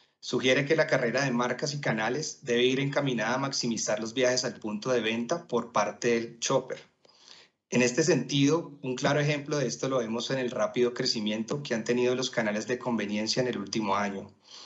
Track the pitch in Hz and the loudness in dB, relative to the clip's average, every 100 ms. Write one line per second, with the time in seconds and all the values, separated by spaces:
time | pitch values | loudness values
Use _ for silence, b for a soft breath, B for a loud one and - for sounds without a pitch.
0 | b b - 123 127 139 143 156 147 135 | b b -4 0 4 4 4 2 4 2
1 | 120 123 139 120 123 123 143 143 135 110 | 2 0 2 2 0 0 -4 -2 -2 0
2 | 113 139 156 - - 120 127 131 143 143 | 0 -2 -6 -10 0 4 4 4 0 0
3 | 139 117 107 127 139 - 120 107 - 107 | 0 0 0 0 -2 -2 -2 -2 -2 -2
4 | 113 127 123 127 120 104 110 104 131 123 | -2 0 2 2 -2 -6 -6 -6 0 0
5 | 110 113 120 170 - 117 - 107 104 - | 0 -2 -2 -4 -2 -2 0 -2 -2 0
6 | 120 117 113 - - 135 - - - _ | 0 0 -2 -6 0 0 0 -12 -12 _
7 | _ B B B B B - 123 123 - | _ B B B B B -2 2 4 4
8 | 160 151 - 143 139 165 - - 127 123 | 4 4 2 4 4 4 0 -10 -6 -2
9 | 139 147 147 147 139 147 120 - 135 131 | 0 2 2 -2 -2 -2 -2 -2 -2 -2
10 | 110 113 117 135 120 107 104 123 120 120 | -2 -4 -2 -2 -2 -2 -2 2 2 2
11 | 127 117 107 110 110 143 - 117 110 123 | -2 0 -2 -2 -2 -4 -2 -4 0 2
12 | 123 127 127 120 107 104 113 120 123 113 | 2 2 -2 -2 -2 -2 -4 -4 -2 -2
13 | 101 104 110 - 123 104 98 113 101 101 | -2 -2 0 0 0 -2 -4 -4 0 0
14 | 101 98 98 _ B B | -2 -6 -12 _ B B